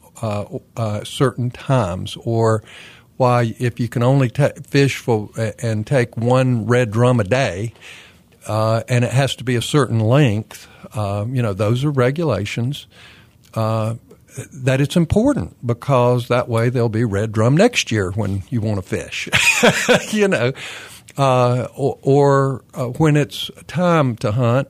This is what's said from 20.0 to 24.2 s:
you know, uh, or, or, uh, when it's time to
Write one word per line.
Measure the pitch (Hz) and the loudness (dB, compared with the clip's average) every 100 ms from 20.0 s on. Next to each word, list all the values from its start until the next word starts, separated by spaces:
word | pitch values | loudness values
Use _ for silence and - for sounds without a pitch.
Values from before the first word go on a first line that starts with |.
| - | 2
you | 214 196 | 0 2
know, | 135 123 - - - - - - - | 2 0 -4 -12 -16 -18 -20 -16 0
uh, | 135 127 123 123 - - | 2 4 2 0 -4 -4
or, | 135 - | -4 -2
or, | 139 143 143 139 135 131 _ | 2 4 4 4 2 -4 _
uh, | - 123 | -8 -8
when | 123 160 147 | 0 4 4
it's | 143 - - - - | 0 -6 -12 -14 -10
time | 156 180 165 131 | -2 2 2 2
to | 107 | 0